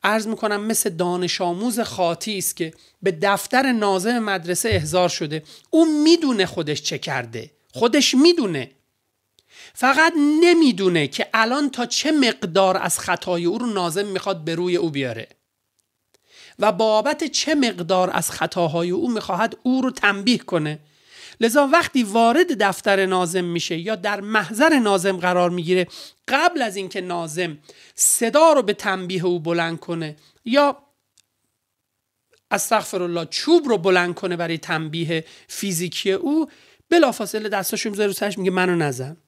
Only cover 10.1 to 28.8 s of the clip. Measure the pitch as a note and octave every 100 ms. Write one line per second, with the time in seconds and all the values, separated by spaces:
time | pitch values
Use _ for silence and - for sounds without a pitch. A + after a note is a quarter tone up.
10.1 | E4 D4 D#4 E4+ F4 D4+ F3+ F#3+ E3+ C#3+
11.1 | - - A3 A3+ C4 D4 C4+ A#3+ - C#4+
12.1 | D#4 B3+ - G3 E3+ F#3+ F#3 F3+ - -
13.1 | F3 - F3 F3 G#3 A#3+ G3+ F3 D#3+ G#3
14.1 | F#3 - F#3+ D#3 E3 F3+ F3 F3 C#3 C3
15.1 | A2+ A2 _ _ _ _ _ _ _ _
16.1 | _ _ _ - _ G#3 F3+ A3 G#3+ A3
17.1 | D4+ D#4+ - - D4+ B3 F3+ E3 F#3 F3+
18.1 | - - - D#3+ - E3+ E3 F3 F3+ B3
19.1 | A3+ - F3+ A3+ - B3+ C4 C4 - G#3
20.1 | G3 G3+ A#3 - F3 D3+ D3+ _ _ _
21.1 | - - - A3+ A#3 C#4 D#4+ E4 C4 A3
22.1 | A3 A3+ C4+ F4+ A#3+ G3 F#3 - G3 F#3+
23.1 | F#3 F3 F#3 F3 E3+ - E3 E3+ A3 G3+
24.1 | G3+ G3+ A3 E3+ A3 D#4 D4+ A3 G3 F#3
25.1 | F#3+ F3+ F3+ F3 F3 E3 F3+ F3 - -
26.1 | _ - C4+ E4+ E4+ A#3 G3 F#3+ G#3 F3+
27.1 | F3 E3 D3+ F3 D3+ _ - - - -
28.1 | - A#3 C4 D#4+ D4 G3+ G3+